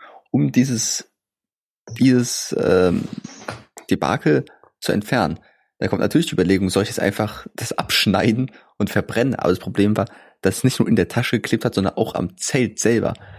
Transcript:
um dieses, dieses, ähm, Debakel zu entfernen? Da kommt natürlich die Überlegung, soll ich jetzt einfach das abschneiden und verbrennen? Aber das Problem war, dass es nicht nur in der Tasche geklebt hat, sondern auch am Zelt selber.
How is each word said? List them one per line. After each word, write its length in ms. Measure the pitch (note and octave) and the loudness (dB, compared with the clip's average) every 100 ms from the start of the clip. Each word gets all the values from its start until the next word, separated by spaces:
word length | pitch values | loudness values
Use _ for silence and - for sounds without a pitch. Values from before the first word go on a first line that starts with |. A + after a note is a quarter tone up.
| - - _ | -20 -20 _
um 220 | B2+ C#3+ | 0 2
dieses, 580 | C3 C3+ A#2 - - - _ _ _ _ _ _ _ - A#2 | 2 0 0 -4 -6 -10 _ _ _ _ _ _ _ -10 2
dieses, 560 | C3 B2 A#2+ - - - | 4 4 2 -4 -6 -2
ähm, 440 | - F#2 F2+ F2 - - - - - - - - - | 2 4 4 2 -4 -12 -18 -16 -16 -16 -16 -12 -4
Debakel 540 | - C2+ A2+ D#3 D3 - - _ _ | -2 0 0 2 0 0 -12 _ _
zu 100 | - | -4
entfernen? 480 | - - C3 E2 E2+ _ _ _ - | -2 0 0 0 -4 _ _ _ -6
Da 80 | F#2+ | -2
kommt 140 | - | 0
natürlich 260 | G#2 D3 E3+ | 2 2 0
die 60 | |
Überlegung, 360 | - F2+ F#2+ F#2+ | 0 2 2 2
soll 140 | F#2+ | 0
ich 60 | G#2 | -2
jetzt 100 | - | -2
einfach 480 | - - G#2 - - - | -2 0 -4 -6 -14 -10
das 160 | A#2 - | -8 -6
abschneiden 720 | - - - F#2 G2+ A2+ B2+ - _ - | -2 0 2 2 2 0 -2 -8 _ -6
und 120 | G2+ | -2
verbrennen? 460 | G#2 - A2 C3 A#2 | -2 -2 0 0 0
Aber 140 | - | 0
das 100 | F2+ | -2
Problem 360 | - - G2+ G#2+ | -2 0 2 2
war, 80 | G2 - - _ | -2 -6 -20 _
dass 160 | F#2+ - | -2 0
es 60 | |
nicht 160 | B2+ - | 0 0
nur 80 | A#2+ | 2
in 60 | A2 | 2
der 120 | F2 | 2
Tasche 280 | - A#2+ A#2 | 0 0 -2
geklebt 260 | - A2+ B2 | 0 -2 0
hat, 80 | - | 0
sondern 200 | F#2+ - | -2 -2
auch 200 | - - | -4 -4
am 200 | F2 - | -6 -6
Zelt 420 | - C#3 A#2+ - | -4 0 0 0
selber. 340 | G#2 A#2 - - - | 2 2 0 -4 -14